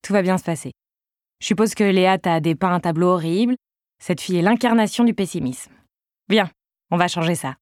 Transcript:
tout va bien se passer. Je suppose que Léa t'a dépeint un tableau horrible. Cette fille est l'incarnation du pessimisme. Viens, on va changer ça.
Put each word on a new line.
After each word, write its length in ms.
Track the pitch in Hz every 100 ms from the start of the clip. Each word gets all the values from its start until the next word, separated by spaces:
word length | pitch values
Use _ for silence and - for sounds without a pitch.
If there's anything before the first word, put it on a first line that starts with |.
tout 100 | -
va 100 | 202
bien 160 | 185 185
se 40 |
passer. 300 | - 160 131 - _ _ _ _ _ _
Je 80 | -
suppose 300 | 190 220 -
que 80 |
Léa 340 | 202 190 185 190
t'a 220 | 185 165
dépeint 340 | 160 160 185
un 60 | 175
tableau 300 | 175 160 180
horrible. 440 | 180 165 180 240 254 _ _ _ _
Cette 180 | - 180
fille 180 | - 180
est 40 |
l'incarnation 600 | 180 233 247 226 214 -
du 100 | 240
pessimisme. 580 | 220 185 175 127 - - _ _ _ _ _ -
Viens, 220 | 220 185 - _ _ _
on 60 | 170
va 100 | 175
changer 300 | 175 165 170
ça. 180 | 135 131